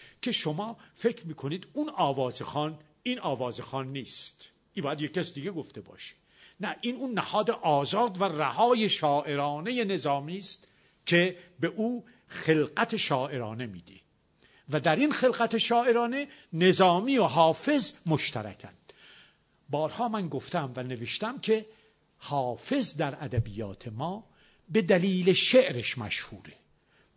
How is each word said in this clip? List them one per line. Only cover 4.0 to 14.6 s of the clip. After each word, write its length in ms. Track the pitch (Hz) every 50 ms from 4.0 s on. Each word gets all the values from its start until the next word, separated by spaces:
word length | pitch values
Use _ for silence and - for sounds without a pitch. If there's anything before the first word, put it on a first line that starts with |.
| 120 - - - - - - - - - _ _ _ _ _
این 100 | 208 170
باید 160 | 139 151 147
یک 140 | 151 147 -
کس 200 | 180 170 175 -
دیگه 160 | 143 139 190
گفته 300 | 196 160 139 - - 113
باشه. 340 | 98 - - - - - - _ _ _ _ _ - - _ -
نه، 160 | 185 190 - -
این 160 | - 240 247
اون 180 | 233 262 254 240
نهاد 360 | 185 143 - - 156 165 190
آزاد 720 | 220 - - 170 147 143 143 120 - 202 240 240 185 180
و 40 | 196
رهای 640 | 190 160 147 151 135 120 143 220 240 254 233 220 190
شاعرانه 960 | - - - 151 143 147 147 151 147 139 143 147 143 147 160 220 254 247 233
نظامی 520 | 196 196 170 123 151 139 143 139 151 175
است 320 | 196 196 - - - - _ _ _ _ _ _ _ _
که 300 | - 175 175 175 185 180 - - - _ -
به 80 | - 165
او 360 | - 208 214 233 247 240 - - - _ _ _
خلقت 680 | - - - - 160 156 147 113 - - 226 226 -
شاعرانه 720 | 214 - - 147 131 131 151 156 127 117 107 110 113 127
می‌ده 280 | 117 95 90 - - - - _ _ _ _ _ _ _ _ _ _ _ _